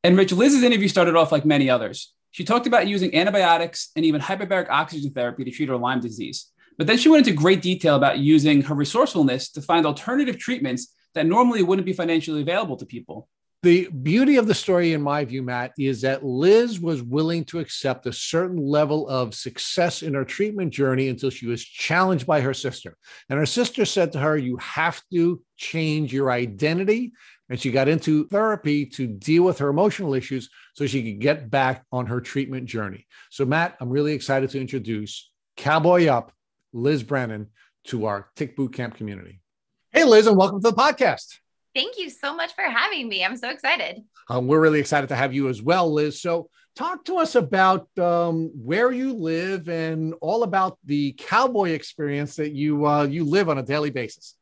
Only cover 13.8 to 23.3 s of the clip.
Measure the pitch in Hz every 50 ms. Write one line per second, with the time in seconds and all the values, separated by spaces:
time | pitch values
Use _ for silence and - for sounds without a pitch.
13.8 | 180 190 165 135 127 151 170 233 269 269 285 262 220 214 208 - - - 185 175
14.8 | 175 165 160 151 147 143 143 151 147 117 120 135 131 123 123 123 123 127 _ -
15.8 | 139 135 131 110 117 135 135 135 135 135 123 127 151 180 202 226 240 240 220 180
16.8 | 165 165 165 135 120 120 127 147 160 165 170 170 160 - - 170 156 - - -
17.8 | - 135 127 - _ 123 110 - - - - 165 180 185 180 170 143 139 147 147
18.8 | 151 143 147 156 143 - 135 131 127 113 107 - - 123 - - - - - -
19.8 | 170 175 - - - 160 135 139 131 - - - 202 214 214 202 185 156 - -
20.8 | 139 135 131 127 135 135 127 120 131 135 127 - - 117 120 - - - - -
21.8 | - - 156 175 185 190 185 147 123 135 156 151 127 135 131 - - 135 120 -
22.8 | - - - _ _ - - - - _